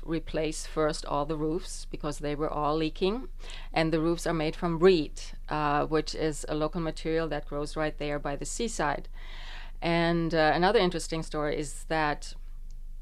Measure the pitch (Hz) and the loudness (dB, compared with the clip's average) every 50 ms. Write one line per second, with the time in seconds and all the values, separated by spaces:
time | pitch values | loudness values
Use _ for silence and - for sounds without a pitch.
0 | - 156 165 160 160 - - 156 160 156 156 - - - - 156 156 151 160 - | -4 -2 -2 -2 -2 -2 -2 -2 0 -2 -2 -4 -6 -4 0 0 2 2 0 -2
1 | - - 143 143 143 147 160 151 156 156 160 180 - - - - - - - - | -4 -2 -2 0 0 0 -2 0 0 0 0 -2 -4 -6 -8 -10 -8 -8 -8 -6
2 | - 147 143 - 147 147 147 143 156 147 - 147 151 143 151 160 160 156 - - | -4 -4 -4 -4 -4 -4 -2 -2 -2 -2 -2 0 0 2 2 2 0 0 0 0
3 | 190 190 214 262 262 - - - - - - - - - - 160 160 160 160 160 | 0 0 0 0 -4 -6 -8 -8 -10 -10 -10 -10 -8 -2 0 2 2 4 4 2
4 | 156 170 175 165 - 170 170 160 151 160 160 - 185 170 165 156 170 190 185 160 | 4 2 2 0 0 0 0 0 0 0 -2 0 0 0 4 6 8 8 8 8
5 | 143 - - - - - - - - - 151 151 151 147 147 147 143 143 160 156 | 4 0 -4 -8 -10 -8 -8 -8 -6 -4 -2 0 2 4 4 4 2 2 2 0
6 | 151 - - - 156 160 143 - - - 151 151 156 156 - 175 165 160 156 - | 0 0 -2 0 0 0 0 -2 -4 -2 -2 0 0 0 0 -2 -2 -2 -4 -4
7 | - 160 160 160 165 156 147 147 - - 147 143 147 147 - 160 156 156 156 - | -2 0 0 0 0 0 -2 -4 -4 -4 -4 -4 -4 -2 -2 -2 -2 -2 -2 -2
8 | 147 147 147 147 143 147 143 143 151 - - - 233 226 - - 160 143 - - | -4 -2 -2 -2 -2 -4 -4 -4 -4 -6 -4 -2 -4 -2 0 0 0 0 0 -2
9 | - - - - - - - - - - - - - - - - - 170 170 170 | -4 -8 -10 -10 -10 -10 -10 -10 -10 -10 -10 -10 -10 -10 -6 -2 0 2 2 4
10 | 170 170 170 170 165 156 170 160 156 151 139 160 175 196 214 226 185 180 170 160 | 4 4 4 2 2 2 4 6 6 6 6 6 6 6 6 6 4 4 2 0
11 | - - 165 160 156 - - 151 147 147 - 147 151 143 - - - - 165 160 | -4 -2 -4 -4 -4 -4 -2 -2 -2 0 0 -2 -2 -4 -6 -8 -4 0 0 2
12 | 151 147 139 - - - - - - - - - - - - - - - - - | 2 2 0 -2 -4 -8 -10 -10 -10 -10 -10 -10 -8 -8 -8 -8 -8 -8 -8 -8